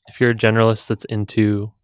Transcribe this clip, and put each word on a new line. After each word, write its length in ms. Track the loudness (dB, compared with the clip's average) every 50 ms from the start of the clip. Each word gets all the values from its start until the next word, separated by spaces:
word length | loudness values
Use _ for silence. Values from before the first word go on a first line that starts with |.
| _ -20
if 120 | -6 -2
you're 100 | 0 0
a 40 | 0
generalist 540 | 2 2 2 4 4 4 2 2 0 -2 -6
that's 160 | -6 -6 -6
into, 680 | -8 -6 -6 -6 -4 0 0 2 2 2 -2 -4 -8 -12 _